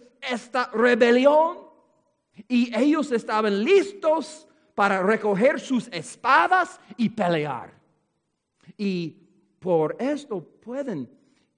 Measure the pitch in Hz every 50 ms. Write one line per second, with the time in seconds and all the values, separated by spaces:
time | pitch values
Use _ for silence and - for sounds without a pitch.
0 | - _ _ _ - 269 247 226 - - - 254 247 - - 220 226 247 247 233
1 | 247 233 233 247 254 285 294 302 320 330 359 - - - _ _ _ _ _ _
2 | _ _ _ _ _ _ _ - - _ 254 240 240 240 233 208 254 302 302 320
3 | 277 - 247 226 - - 220 214 220 214 202 196 214 277 392 403 330 - - -
4 | - 320 311 330 247 - - - - _ _ _ _ _ _ - 202 202 196 185
5 | 180 185 170 160 180 208 202 180 220 277 320 277 208 - 269 240 - 240 180 170
6 | 156 - - - - 233 269 311 339 349 370 370 349 - - - - _ - -
7 | 233 202 - 214 196 175 170 156 147 151 131 117 101 - - _ _ _ _ _
8 | _ _ _ _ _ _ _ _ _ _ _ _ _ - - _ 208 202 185 180
9 | 170 156 - _ _ _ _ _ _ _ _ _ - 180 180 165 156 156 170 -
10 | 220 269 302 285 285 - 214 185 147 - _ _ _ 214 240 269 285 277 202 147
11 | 123 117 _ _ _ _ _ _ _ _ _